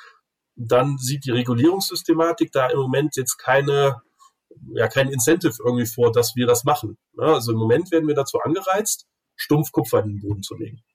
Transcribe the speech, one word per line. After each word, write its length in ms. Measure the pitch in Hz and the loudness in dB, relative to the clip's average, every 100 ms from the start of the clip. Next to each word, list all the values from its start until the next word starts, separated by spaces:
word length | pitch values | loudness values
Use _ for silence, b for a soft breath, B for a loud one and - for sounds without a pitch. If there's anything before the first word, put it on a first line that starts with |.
| b b _ _ _ - | b b _ _ _ -14
dann 420 | 117 123 143 135 | 0 2 2 -2
sieht 260 | 127 143 | -6 -6
die 60 | 131 | -2
Regulierungssystematik 1200 | 120 123 117 156 - - 165 - 160 165 165 165 | -2 0 2 2 2 -4 -6 0 2 0 0 -2
da 140 | 139 127 | 0 0
im 120 | 139 | 0
Moment 380 | 131 135 147 - | 0 0 -2 -4
jetzt 220 | 127 - | -6 -6
keine, 640 | - 135 143 143 139 127 _ b b _ _ - - | 0 0 2 2 2 -2 _ b b _ _ -20 -10
ja, 140 | 117 110 | -2 0
kein 200 | 135 131 | 0 0
Incentive 480 | 135 151 175 165 - | 0 2 2 0 -2
irgendwie 220 | 123 123 117 | -2 -2 -4
vor, 260 | - 120 | 2 2
dass 240 | 113 117 123 | 2 0 0
wir 100 | 120 | 2
das 180 | 120 | 2
machen, 340 | 135 147 104 - _ | 2 -2 -4 -12 _
ne? 100 | - | -2
Also 280 | 139 143 117 | 2 2 2
im 60 | 113 | 0
Moment 320 | 110 131 180 | 2 2 2
werden 160 | 160 151 | 0 2
wir 80 | |
dazu 260 | 143 139 - | 0 -2 -2
angereizt, 680 | 131 185 190 196 214 - _ _ _ - | -2 -2 0 -2 -2 -6 _ _ _ -14
stumpf 360 | - 147 - | 0 0 2
Kupfer 320 | - 135 117 | -2 0 0
in 40 | 104 | 0
den 120 | 101 | -6
Boden 220 | 101 101 | -6 -6
zu 120 | - | -8
legen. 280 | 104 113 - _ | -10 -12 -14 _